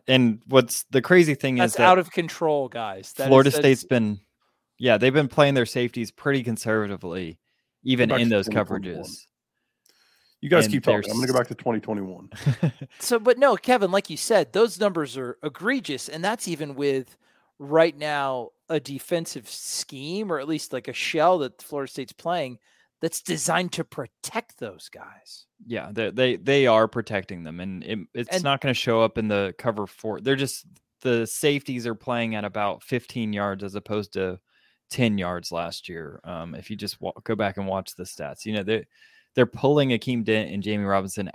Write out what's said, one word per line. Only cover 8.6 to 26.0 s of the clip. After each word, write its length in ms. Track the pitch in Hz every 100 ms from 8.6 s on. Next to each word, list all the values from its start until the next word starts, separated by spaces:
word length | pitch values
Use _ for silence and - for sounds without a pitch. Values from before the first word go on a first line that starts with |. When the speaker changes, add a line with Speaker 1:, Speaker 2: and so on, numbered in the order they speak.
Speaker 3:
twenty-one. 380 | 95 98 95 80
Speaker 1:
coverages. 240 | 95 - - _ _ _ _ _ _ _ _ _ _ _
Speaker 3:
You 80 | 143
guys 160 | 165
Speaker 1:
And 80 | 110
Speaker 3:
keep 120 | 131
talking. 260 | 127 107 101
I'm 60 | 113
gonna 100 | 127
go 60 |
Speaker 1:
there's 80 | 127
Speaker 3:
back 80 | 120
to 60 | 117
twenty 240 | 127 110
twenty-one. 500 | - 104 95 90 95 - 147 120
Speaker 1:
<laughs> 100 | 151 - 135 -
Speaker 2:
So, 180 | - 233
but 200 | 220 247
no, 180 | 277 196
Kevin, 340 | - 247 190
like 180 | 196 -
you 80 | 151
said, 360 | - 208 151
those 260 | 185 226 175
numbers 380 | 208 165 139 131
are 200 | 123 -
egregious, 680 | 147 - 202 269 156 131 -
and 140 | 156
that's 220 | 190 233 185
even 260 | 147 151 135
with 400 | 143 135 127 _ _ _ _ _
right 380 | 139 160 170 143
now 520 | 151 147 139 127 117 _ -
a 100 | 156
defensive 680 | 127 135 - 170 170 143 -
scheme, 840 | - - - - 135 147 196 208
or 60 | 151
at 80 | 143
least, 240 | 156 -
like, 140 | 127 127
a 60 |
shell 460 | - - 160 165 185
that 220 | 131 -
Florida 300 | - 143 135
State's 220 | - 123
playing 460 | - 165 175 131 120 _ _ _ _
that's 200 | 165 -
designed 520 | - 160 175 170 180
to 100 | -
protect 760 | - - 120 _ - 226 - _
those 280 | 113 85 -
guys. 580 | - - - - - _ _ 117
Speaker 1:
Yeah, 240 | 110 87
they, 180 | 107